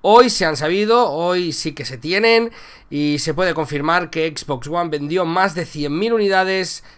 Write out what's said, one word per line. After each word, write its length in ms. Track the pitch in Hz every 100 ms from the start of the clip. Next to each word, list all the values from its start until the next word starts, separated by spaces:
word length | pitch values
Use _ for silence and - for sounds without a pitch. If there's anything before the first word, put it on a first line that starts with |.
hoy 280 | 185 226 247
se 160 | - 170
han 120 | 143
sabido, 520 | 151 190 214 240 220
hoy 440 | 147 175 180 175
sí 180 | 139 160
que 140 | - 127
se 120 | 131
tienen 540 | 151 190 226 226 233 - - - -
y 280 | 143 147 147
se 140 | 160
puede 200 | 147 185
confirmar 560 | 156 151 147 151 175 170
que 220 | 160 160 147
Xbox 320 | - 135 127
One 220 | 170 170
vendió 360 | 151 147 175 170
más 300 | 170 196 165
de 100 | 160
cien 320 | 156 147 151
mil 160 | 220
unidades 720 | 226 202 190 190 190 180 - -